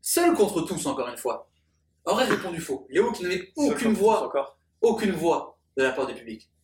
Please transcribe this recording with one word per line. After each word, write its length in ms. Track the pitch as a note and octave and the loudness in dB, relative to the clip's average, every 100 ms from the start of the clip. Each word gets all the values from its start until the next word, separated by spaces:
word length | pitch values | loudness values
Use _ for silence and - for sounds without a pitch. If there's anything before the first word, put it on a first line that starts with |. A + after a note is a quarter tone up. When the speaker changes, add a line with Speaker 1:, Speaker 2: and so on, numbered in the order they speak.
Speaker 1:
seul 320 | - - F4 | 0 2 4
contre 280 | - G3+ E3 | 4 2 2
tous 240 | - E3+ C#3+ | -4 -4 -4
encore 220 | - - | -4 -6
une 80 | - | -4
fois, 320 | B2 - - _ _ _ _ _ | -6 -6 -10 _ _ _ _ _
aurait 200 | - G#3 | -2 0
répondu 360 | B3 G3+ F#3 E3 | 2 0 -2 -8
faux. 260 | - - - | -6 -8 -4
Léo 220 | D#3+ A#3+ | 0 0
qui 100 | A3 | 0
n'avait 300 | F3+ F3+ - - | -4 -4 -6 -2
Speaker 2:
Seul 160 | C#4+ | 0
Speaker 1:
aucune 160 | - A3+ | 2 0
Speaker 2:
contre 100 | F#3+ | 4
Speaker 1:
voix, 180 | G#3 G#3 | 4 4
Speaker 2:
tous 60 | |
encore. 340 | C#3 C#3+ C#3 _ _ _ | 0 -4 -6 _ _ _
Speaker 1:
aucune 320 | A#3 A3 G#3 | 2 2 0
voix 460 | E3+ E3 D3 - _ _ - | 0 0 0 -4 _ _ 0
de 60 | |
la 80 | C3+ | 0
part 140 | C3+ B2+ | 0 -6
du 80 | |
public. 360 | G#2 A2+ A2 _ _ | -6 -12 -14 _ _